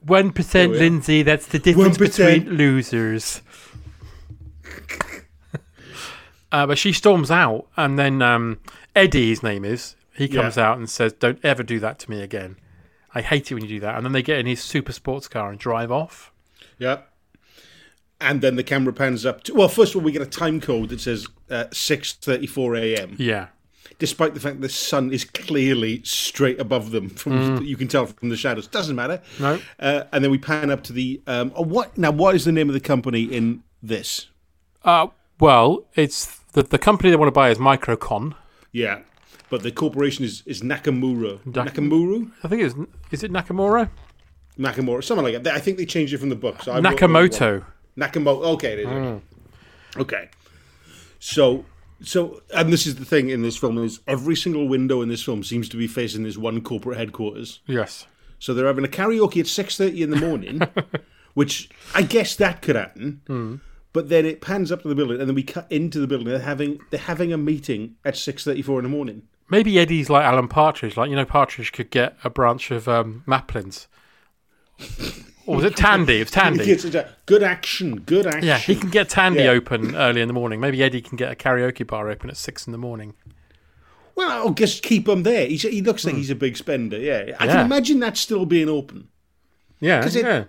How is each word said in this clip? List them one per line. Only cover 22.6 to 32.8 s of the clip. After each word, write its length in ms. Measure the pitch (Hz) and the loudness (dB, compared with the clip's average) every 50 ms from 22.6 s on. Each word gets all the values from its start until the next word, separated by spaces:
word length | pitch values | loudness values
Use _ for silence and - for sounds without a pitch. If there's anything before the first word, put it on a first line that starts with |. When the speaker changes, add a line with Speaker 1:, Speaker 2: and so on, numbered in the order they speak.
| 127 120 117 | -2 -2 -2
Speaker 2:
A 200 | 117 113 113 113 | -2 -2 -2 -2
M. 180 | 107 95 90 101 | -2 -4 -8 -8
Speaker 1:
Yeah. 300 | 101 127 117 110 101 90 - _ _ _ _ _ _ _ - _ | -4 -2 -2 -2 -4 -6 -12 _ _ _ _ _ _ _ -20 _
Speaker 2:
Despite 380 | _ 160 143 - - 160 156 151 | _ -6 -6 -2 0 -2 -2 -2
the 40 | 151 | -4
fact 220 | - 147 139 135 | -8 -8 -8 -6
the 80 | 135 131 | -8 -8
sun 420 | - - - - - 143 131 131 | -6 -6 -6 -2 -2 -2 0 0
is 120 | 135 123 - | -4 -4 -6
clearly 760 | - _ - - - 160 139 131 135 135 120 113 110 113 123 - | -8 _ -14 -8 -4 -2 0 2 2 2 0 0 -2 -4 -6 -6
straight 560 | - - - - - - - 139 131 127 - | -6 -6 -6 -6 -6 -2 0 0 0 0 -2
above 320 | 135 107 131 123 107 110 | -4 -2 -2 -4 -4 -4
them, 180 | 113 110 95 95 | -6 -6 -6 -6
from 240 | 95 - - 147 131 131 131 131 131 127 | -12 -10 -4 -2 0 0 0 0 -2 -2
Speaker 1:
Mm. 40 | - | -4
Speaker 2:
you 100 | 147 135 | -6 -6
can 100 | - 131 | -6 -6
tell 180 | 127 - 139 123 | -2 0 0 0
from 240 | 107 - _ - 120 | -2 -6 _ -6 -6
the 80 | 117 | -6
shadows. 300 | 110 - 139 120 110 104 | -4 -4 -4 -4 -4 -8
Doesn't 280 | - - 214 180 156 139 | -6 -6 -6 -4 -4 -4
matter. 260 | 120 120 135 175 180 _ - - - | -4 -4 -6 -6 -8 _ -16 -10 -4
Speaker 1:
No. 200 | 143 139 151 175 - - - _ | -2 -2 -2 -2 -6 -14 -14 _
Speaker 2:
Uh, 240 | - 139 143 143 - - | -2 0 0 0 -4 -2
and 120 | - 143 135 | -2 0 2
then 60 | 139 | 2
we 80 | 139 | 2
pan 320 | 135 135 - 156 151 151 143 | 0 0 -2 -4 -2 0 -2
up 140 | 143 135 - | -2 -4 -6
to 100 | - 123 | -10 -6
the, 260 | 123 127 127 135 139 _ | -6 -4 -4 -6 -8 _
um, 260 | - 123 120 123 131 - | -6 -4 -2 -4 -4 -4
oh, 80 | - 170 | -4 -4
what? 340 | 160 170 - 208 - - | -2 -2 -2 -4 -4 -2
Now, 140 | - 175 151 | 0 2 2
what 240 | 151 147 180 190 190 | 4 4 4 6 4
is 100 | 170 131 | 4 4
the 60 | 165 | 2
name 180 | 165 160 156 143 | 2 2 2 2
of 40 | 135 | 0
the 60 | |
company 440 | 139 | -2